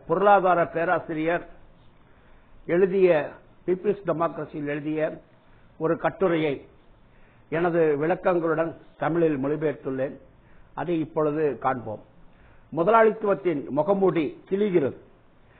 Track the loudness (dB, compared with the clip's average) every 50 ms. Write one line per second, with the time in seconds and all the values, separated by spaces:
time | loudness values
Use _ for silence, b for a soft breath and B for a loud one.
0 | -6 -2 0 4 6 6 6 6 6 4 4 2 2 0 -2 -2 -2 0 0 -2
1 | -2 -4 -6 -4 -2 -2 -2 -2 -4 -10 -20 -20 -20 -20 -20 -20 -20 -20 -20 -20
2 | -20 b b b b b b b b b b b -6 -2 0 2 2 2 2 4
3 | 4 4 4 4 0 -4 -10 -16 -20 -20 -20 -10 -6 -4 -4 -2 -2 -2 -4 -4
4 | -2 -4 -4 -2 -2 -4 -4 -6 -12 -10 -10 -8 -6 -6 -6 -6 -6 -6 -4 -2
5 | -2 -4 -4 -8 -16 _ _ b b b b b b b b -4 -2 -2 -2 0
6 | -2 -4 -2 0 0 0 2 0 0 -2 -4 -6 -8 -16 -20 -20 _ -20 -20 _
7 | _ -20 b b b b b b b b -4 -2 0 0 2 2 2 2 2 2
8 | 0 0 -2 0 0 0 0 2 0 0 0 0 -2 -2 -4 -12 -18 -20 -10 -6
9 | -4 -2 0 2 2 2 2 0 -2 -2 -2 -2 -2 -4 -4 -4 -6 -8 -4 -4
10 | -4 -6 -6 -10 -20 -20 -20 -20 b b b b b b b -8 -6 -4 -2 -2
11 | -2 -4 -2 -2 0 0 0 0 0 -2 -2 -2 -2 -4 -4 -4 -6 -10 -12 -12
12 | -14 -18 _ -20 -20 -20 b b b b b b b b b -2 2 4 6 6
13 | 6 4 2 0 0 -2 0 0 0 -2 -2 -2 -4 -4 -2 -2 0 0 2 2
14 | 2 2 2 2 -2 -4 -6 -10 -10 -4 -2 0 0 2 2 2 2 0 -4 -8
15 | -16 -20 -20 _ _ _ _ _ b b b b